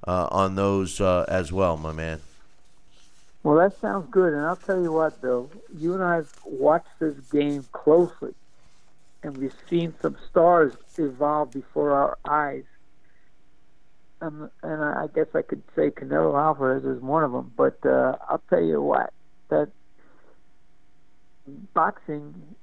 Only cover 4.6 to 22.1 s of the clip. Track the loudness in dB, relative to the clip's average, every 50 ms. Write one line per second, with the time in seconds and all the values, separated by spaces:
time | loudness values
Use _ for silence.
4.6 | -2 -2 -2 0 0 0 2 2 2 0 0 -4 -2 -2 -2 -2 -2 -6 -14 -20
5.6 | -18 -18 -12 -6 -4 -2 -2 0 0 0 0 0 -2 -6 -12 -20 -14 -12 -6 2
6.6 | 4 4 4 4 0 -6 -8 -4 -4 -4 -4 -6 -12 -2 0 0 2 2 -2 -4
7.6 | -6 -10 -14 -2 4 6 6 6 6 2 -2 -10 -12 -12 -12 -16 -20 -20 -20 -20
8.6 | -20 -20 -20 -20 -20 -20 -20 -20 -20 -20 -20 -14 -14 -12 -8 -6 -6 -8 -8 -10
9.6 | -8 -2 0 0 0 0 -6 -4 -4 -4 -4 -4 -12 0 4 6 6 6 8 6
10.6 | 4 4 2 -6 -18 -14 -6 -4 -4 -4 -2 -2 0 0 0 0 -2 -4 -6 -12
11.6 | -12 -6 -2 -2 2 2 4 4 4 2 0 -4 -4 -2 0 0 0 -2 -6 -10
12.6 | -12 -14 -20 -20 -20 -20 -20 -20 -20 -20 -20 -20 -20 -20 -20 -20 -20 -20 -20 -20
13.6 | -20 -20 -20 -20 -20 -20 -20 -20 -20 -20 -14 -10 -10 -10 -10 -10 -14 -16 -16 -14
14.6 | -10 -8 -6 -4 -4 -2 -2 -4 -4 -4 -2 -2 -2 0 0 -4 -4 -4 -8 -10
15.6 | -10 -8 -2 0 0 0 0 -4 -8 -2 0 2 2 2 2 2 2 2 0 2
16.6 | 0 0 0 0 -2 -4 -6 -4 -4 0 2 2 2 2 -2 -4 -8 -8 0 2
17.6 | 2 2 2 0 0 2 4 4 4 2 0 -4 -4 -4 -4 -4 0 0 2 2
18.6 | 2 2 2 2 2 2 2 2 0 -2 -6 -14 -20 -20 -20 -20 -6 0 0 0
19.6 | 0 0 -6 -20 -20 -20 -20 -20 -20 -20 -20 -20 -20 -20 -20 -20 -20 -20 -20 -20
20.6 | -20 -20 -20 -20 -20 -20 -20 -20 -20 -20 -20 -20 -20 -20 -20 -20 -18 -18 -16 -16
21.6 | -18 -2 2 2 2 2 0 -4 -10 -8